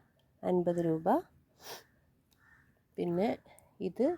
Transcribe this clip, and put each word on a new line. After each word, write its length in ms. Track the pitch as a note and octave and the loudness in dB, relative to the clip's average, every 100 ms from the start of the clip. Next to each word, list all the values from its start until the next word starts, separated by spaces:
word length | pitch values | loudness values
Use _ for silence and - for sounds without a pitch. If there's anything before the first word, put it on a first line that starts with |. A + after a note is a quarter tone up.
| _ _ _ _ | _ _ _ _
അൻപത് 380 | F#3 F3+ F3 F3 | 0 2 2 0
രൂപ. 240 | E3+ D#3+ E3+ D#4 - _ _ _ - - - _ _ _ _ _ _ - _ _ _ - | 0 0 2 0 0 _ _ _ -18 -18 -18 _ _ _ _ _ _ -20 _ _ _ -6
പിന്നെ 300 | F3 E3+ A#3 C4 - - - - | -2 0 0 -4 -12 -20 -20 -10
ഇത് 260 | F#3+ G3 C#4 | -6 -2 -2